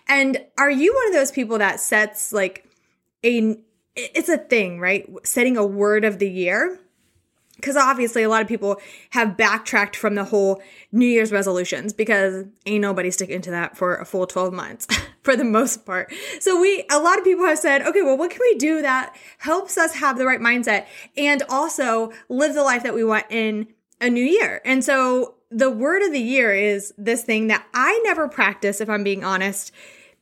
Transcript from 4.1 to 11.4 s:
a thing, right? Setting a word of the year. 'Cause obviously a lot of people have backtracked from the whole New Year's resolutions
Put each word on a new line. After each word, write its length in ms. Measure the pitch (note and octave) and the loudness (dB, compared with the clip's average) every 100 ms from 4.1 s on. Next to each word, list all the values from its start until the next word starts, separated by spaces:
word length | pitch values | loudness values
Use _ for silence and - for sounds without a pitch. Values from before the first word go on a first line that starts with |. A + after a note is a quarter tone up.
| D#4+ E4 | -4 0
a 80 | D#4 | 0
thing, 400 | - A#3 F#3+ F3 | 2 0 0 -4
right? 280 | F3+ G3 - F#3 | -2 -2 -4 -12
Setting 340 | - B3+ B3 A#3+ | -4 0 2 2
a 80 | G3+ | 0
word 400 | G3+ G3+ G#3+ G#3+ | 2 2 4 2
of 120 | F#3+ | 0
the 120 | G3+ | -2
year. 500 | F#3 F3 G#3 E4+ F#4 _ _ _ _ _ _ _ - | -2 -2 0 -2 -6 _ _ _ _ _ _ _ -12
'Cause 160 | C4+ C#4 | -2 2
obviously 460 | C4 B3+ A#3 A#3 | 4 2 0 0
a 60 | A3 | 2
lot 120 | A3 | 2
of 60 | G#3+ | 0
people 340 | A3+ G3+ G3+ - - - | -2 -2 -4 -8 -20 -6
have 260 | B3 A3 F#3 | 0 0 2
backtracked 580 | G#3+ A3 A3 A3+ G3+ - | 0 0 -2 -2 -2 -2
from 200 | G#3+ G3+ | -2 -2
the 80 | |
whole 400 | G3 G#3 G3 F#3+ - - - | 0 2 2 0 -6 -20 -2
New 140 | G#3+ A#3+ | 2 4
Year's 260 | A#3 A3 | 4 2
resolutions 600 | G3+ | 0